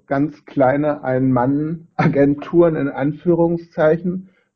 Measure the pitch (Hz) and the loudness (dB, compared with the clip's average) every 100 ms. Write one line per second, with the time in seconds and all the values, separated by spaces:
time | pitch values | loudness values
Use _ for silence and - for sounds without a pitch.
0 | - 139 151 - - 139 127 143 151 147 | -6 -2 -2 -6 -8 0 2 2 -2 -4
1 | 131 131 131 127 127 143 156 165 - - | -2 0 0 0 0 0 -4 -8 -10 -2
2 | - 135 143 143 - 170 170 156 139 123 | 0 2 2 0 0 2 4 2 -4 -4
3 | 143 160 175 170 170 170 - - 156 165 | -4 -4 -2 0 0 -2 -6 0 0 2
4 | 180 185 - _ _ | -2 -8 -10 _ _